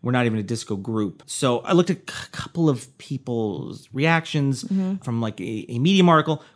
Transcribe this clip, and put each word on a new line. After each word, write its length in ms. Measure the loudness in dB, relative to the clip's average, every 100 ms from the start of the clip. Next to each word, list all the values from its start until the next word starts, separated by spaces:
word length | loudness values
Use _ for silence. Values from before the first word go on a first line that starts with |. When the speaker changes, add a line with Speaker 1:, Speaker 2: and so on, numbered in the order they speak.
Speaker 1:
we're 80 | 0
not 160 | 2 2
even 140 | 0
a 20 |
disco 320 | -2 -6 -4
group." 480 | -6 -4 -2 -4 -6 -12
So 340 | -2 0 0
I 120 | 2
looked 180 | 2 4
at 80 | 0
a 20 |
c-, 280 | -6 -14 -14
couple 360 | -12 -10 0 0
of 300 | 0 -4 _
people's 880 | -10 -10 -4 -2 -2 -4 -8 -12 -12
reactions 720 | -2 2 2 0 -2 0 -2
Speaker 2:
Mm-hmm. 320 | -2 -2 -2 -4
Speaker 1:
from, 240 | -4 -4
like, 200 | -4 -6
a, 260 | -8 -8 -6
a 100 | 0
Medium 300 | 2 6 6
article. 340 | 6 4 -2 -6